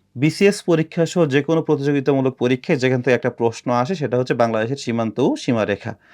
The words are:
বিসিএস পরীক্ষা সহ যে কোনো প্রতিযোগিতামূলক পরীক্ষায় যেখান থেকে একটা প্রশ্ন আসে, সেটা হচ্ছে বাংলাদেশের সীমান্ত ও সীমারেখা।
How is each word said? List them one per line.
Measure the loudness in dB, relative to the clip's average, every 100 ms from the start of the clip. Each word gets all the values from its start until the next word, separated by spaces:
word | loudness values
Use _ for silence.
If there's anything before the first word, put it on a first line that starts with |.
| _ -2
বিসিএস | -2 2 2 2
পরীক্ষা | 0 0 0 -2 -2
সহ | 0 2
যে | 2
কোনো | 2 0
প্রতিযোগিতামূলক | 0 0 0 0 2 0 0 0
পরীক্ষায় | 0 0 0 0
যেখান | 2 0
থেকে | 2 2
একটা | 0
প্রশ্ন | -2 -2 -2 -2
আসে, | 0 0 -2
সেটা | -2 -2
হচ্ছে | 0
বাংলাদেশের | 0 0 0 -2 -4
সীমান্ত | -4 -2 -2 0
ও | 0 0
সীমারেখা। | -2 0 0 -2 -6 -12 _